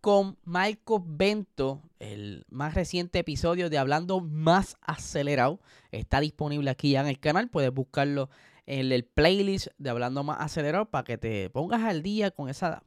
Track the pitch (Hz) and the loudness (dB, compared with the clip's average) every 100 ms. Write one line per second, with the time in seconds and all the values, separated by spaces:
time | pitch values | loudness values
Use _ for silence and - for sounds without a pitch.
0 | 214 202 196 185 - 175 202 214 - 214 | 6 4 4 -6 -6 0 0 -2 -2 -2
1 | 175 151 190 214 190 - 135 135 - _ | -2 0 2 2 -6 -4 -2 -2 -14 _
2 | 107 104 104 90 - 127 147 160 165 180 | -14 -12 -10 -12 -14 -6 -4 -2 -2 -2
3 | 175 185 170 139 165 175 175 151 131 147 | -2 -2 -2 -2 0 0 0 0 2 0
4 | 175 185 170 151 160 180 185 - - 151 | 0 -2 -2 0 4 4 4 -8 -8 -8
5 | - 156 143 143 123 185 _ - _ 113 | -6 -2 0 4 2 2 _ -20 _ -10
6 | - 135 151 - 151 147 139 131 147 135 | -2 0 0 -2 -4 -2 -2 0 4 4
7 | 143 135 160 160 247 170 131 135 131 - | 2 0 2 2 2 0 0 0 -4 0
8 | 143 143 135 _ - _ - 139 131 127 | 0 0 -4 _ -20 _ -8 -4 2 0
9 | 120 - 156 196 196 196 - _ 139 120 | 0 4 4 6 2 0 -6 _ -6 -2
10 | 120 135 143 151 151 - 147 175 214 - | -2 -2 -4 -4 -6 -2 -2 0 -2 -4
11 | 123 117 117 107 92 123 170 233 226 170 | -6 -6 -4 -4 -4 -4 -2 0 0 -2
12 | 175 214 202 - 135 143 175 - | -2 -2 -2 -2 -8 -4 -4 -6